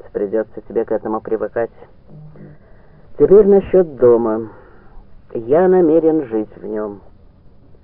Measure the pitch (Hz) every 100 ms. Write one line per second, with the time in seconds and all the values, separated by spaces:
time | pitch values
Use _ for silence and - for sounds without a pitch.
0 | - - 101 110 110 - - 107 110 107
1 | 110 110 - 110 107 117 117 - - -
2 | - - 151 151 - - - - - -
3 | - - 147 196 196 196 - 185 170 123
4 | 123 117 117 113 110 - - - - -
5 | - - - 120 113 156 185 185 165 165
6 | 160 156 127 110 107 - 98 107 107 101
7 | 95 - - _ - - - -